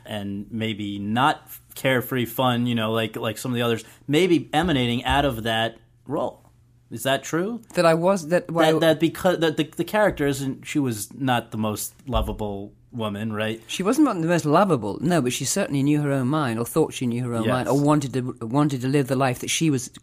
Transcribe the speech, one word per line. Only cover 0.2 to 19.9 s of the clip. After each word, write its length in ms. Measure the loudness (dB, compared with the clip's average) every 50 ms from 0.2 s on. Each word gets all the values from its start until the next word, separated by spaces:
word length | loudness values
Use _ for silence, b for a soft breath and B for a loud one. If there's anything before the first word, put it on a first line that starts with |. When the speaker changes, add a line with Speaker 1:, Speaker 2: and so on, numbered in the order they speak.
| -6 -6 -8 -8 -8 -8
Speaker 1:
maybe 480 | -6 -4 -4 -4 -4 -4 -6 -6 -6 -6
not 480 | -4 -2 0 2 2 2 2 0 -6 -18 -20 -20 _ _ -10
carefree, 500 | -2 0 2 2 2 0 -2 -2 -2 -2
fun, 420 | -2 -2 0 0 2 2 2 0
you 80 | 0 0
know, 160 | 0 0 0
like, 220 | 0 0 -2 -2 -4
like 220 | -4 -4 -4 -6 -4
some 140 | -6 -4
of 40 | -2
the 60 | 0
others, 220 | 0 0 0 -2 B B B B B 0
maybe 400 | 2 2 4 4 2 2 0 0
emanating 520 | 0 0 2 2 2 2 0 0 0 -2 0
out 200 | 0 0 2 2
of 180 | 0 -2 -2 -2
that 320 | -2 0 0 -2 -2 -4 -8 _ _ _ _ _
role. 340 | -8 -6 -4 -4 -6 -8 -12 _ _ _ _ _ _ _ _ _ -14
Is 120 | -12 -4 -2
that 180 | 0 0 0
true? 380 | -2 -2 -4 -2 -2 -4 -6 -10 -12 -4 0
Speaker 2:
That 120 | 4 4
I 80 | 4 4
was, 340 | 4 4 2 2 0 0 0
that, 220 | 0 0 0 0
well 300 | 0 2 4 4 4 4
Speaker 1:
That, 60 | 4 4 4
that 60 | 4
because, 380 | 2 0 0 0 0 0 2 2
that 180 | 2 2 2
the, 80 | 0 -2
the 200 | -2 -4 -6 -6
character 420 | -2 0 2 2 2 2 0 0
isn't, 400 | 0 0 -2 -4 -6 -6 -8 -8
she 120 | -4 -2 0
was 340 | 0 0 -2 -4 -6 -10 -8
not 360 | -4 0 0 0 0 -2 -4
the 80 | -4 -2
most 360 | -2 -2 -2 -4 -6 -10 -12 -14 -6 -2
lovable 640 | 0 0 0 -2 -4 -4 -6 -6 -6 -8 -10 -14 -16 _ _ _
woman, 420 | -8 -6 -4 -4 -4 -4 -6 -4
right? 280 | -4 -2 -2 -2 -4 -6 -10
Speaker 2:
She 160 | -8 -6 -2
wasn't 240 | 0 0 2 4 4 4 2 0
the 60 | 0 0
most 160 | 0 0 2
lovable, 520 | 4 4 4 4 4 2 0 0 -2 -4 -2
no, 200 | 0 2 2 2
but 120 | 2 0
she 120 | -2 -2 -4
certainly 380 | -2 -2 -2 -2 -2 0 0
knew 180 | 2 2 2 2
her 120 | 2 0
own 160 | 0 0 0 0
mind, 300 | 0 0 0 0 -2 -2
or 60 | -4
thought 280 | 0 0 0 0 0 0
she 120 | -2 -2
knew 180 | -2 -2 -2 -2
her 100 | -2 -2
own 100 | -2 0
Speaker 1:
Yes. 80 | 0
Speaker 2:
mind, 160 | 0 0 2 2
or 100 | 2 4
wanted 320 | 4 4 4 2 2 0 -2
to, 220 | -4 -4 -4 -6 -8
wanted 400 | -6 -2 2 2 2 2 0 0
to 60 | 0 0
live 200 | 2 2 2 2
the 80 | 0
life 240 | 2 2 0 0 -2
that 100 | -4 -4
she 200 | -2 0 2 2
was 200 | 2 0 -2 -6